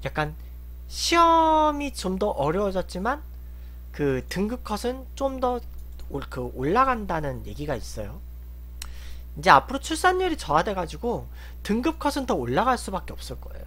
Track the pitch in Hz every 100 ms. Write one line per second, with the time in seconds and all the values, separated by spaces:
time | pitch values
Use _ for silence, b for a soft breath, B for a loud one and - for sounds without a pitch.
0 | 135 - 151 156 B B - - - -
1 | - 339 339 330 320 311 302 294 285 -
2 | 185 190 208 - 143 170 208 190 175 180
3 | 208 294 - - B B B B B -
4 | 147 131 - 175 208 247 - 208 240 254
5 | 262 - 269 262 254 247 - - - -
6 | - 139 135 - 123 104 135 208 269 240
7 | 202 165 147 123 104 104 147 127 - -
8 | 101 - - - - - - - B B
9 | B B B - 156 143 - 269 - 320
10 | 370 370 370 311 - 151 185 196 165 -
11 | 240 196 120 B B B - 214 254 320
12 | 294 285 262 202 120 135 233 240 - 190
13 | - - - 123 - -